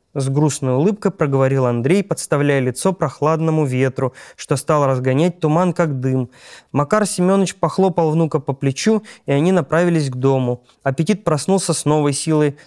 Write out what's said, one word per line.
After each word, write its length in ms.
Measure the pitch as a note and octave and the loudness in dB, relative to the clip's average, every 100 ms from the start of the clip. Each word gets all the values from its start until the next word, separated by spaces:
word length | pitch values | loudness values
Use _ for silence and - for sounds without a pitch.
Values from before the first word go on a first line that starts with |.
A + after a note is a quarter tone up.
| _ D3 | _ -6
с 120 | C3+ | -2
грустной 460 | C3+ D3+ - C3+ B2+ | 2 0 0 -2 0
улыбкой 340 | F3 G#3 G3 | 0 0 -2
проговорил 560 | - D3 C3+ C3+ C3+ B2+ | -2 0 2 2 2 0
Андрей, 360 | A#2+ B2+ G3 | 0 0 0
подставляя 560 | G3 D#3 - D3 C#3+ C#3 | 0 -6 -2 0 2 0
лицо 340 | B2+ A#2+ F#3+ | 0 -2 -2
прохладному 720 | F#3+ D#3 - D3 D#3+ D#3+ D#3 C#3+ | -2 -4 -2 -2 0 0 0 0
ветру, 480 | B2+ C3 - B2+ - - | 0 -2 0 -6 -6 -20
что 220 | - - C#3 | -12 -4 -4
стал 300 | - D#3 C#3 | 0 2 2
разгонять 540 | B2+ B2+ C3 F3 F3 | 0 0 2 0 0
туман, 340 | D3+ D#3+ F#3 | 0 2 0
как 260 | E3+ E3 C3+ | 0 -2 -2
дым. 300 | C3 C3 B2 - - - - | -2 -2 -4 -8 -20 -20 -6
Макар 320 | C3 C#3+ G#3+ | -2 0 0
Семеныч 500 | G3+ - F3+ G3 F#3+ | 0 0 2 2 0
похлопал 560 | - E3 - F#3+ F3 D#3+ | -2 -4 0 0 2 0
внука 280 | D#3 E3 D3+ | 2 0 -2
по 140 | C3+ | -4
плечу, 480 | C3 C#3 C3 G#3+ A3 G#3+ - - | -4 -2 -2 0 0 -2 -12 -2
и 60 | |
они 200 | C#3 E3+ | 0 2
направились 560 | F#3 C#3+ D#3+ F3 E3+ C#3 | 0 0 0 2 0 -2
к 80 | B2+ | -2
дому. 480 | C3+ C3+ B2 A#2+ _ _ | 0 2 0 -4 _ _
Аппетит 400 | C#3 C3+ D#3+ G#3 | -4 -2 0 -2
проснулся 520 | - D3+ - F#3+ F#3 | -2 -2 0 0 0
с 100 | D#3+ | -2
новой 300 | D3 D3+ D3 | 0 0 0
силой, 420 | C3+ - D#3 D3 C#3+ | -2 0 0 0 -2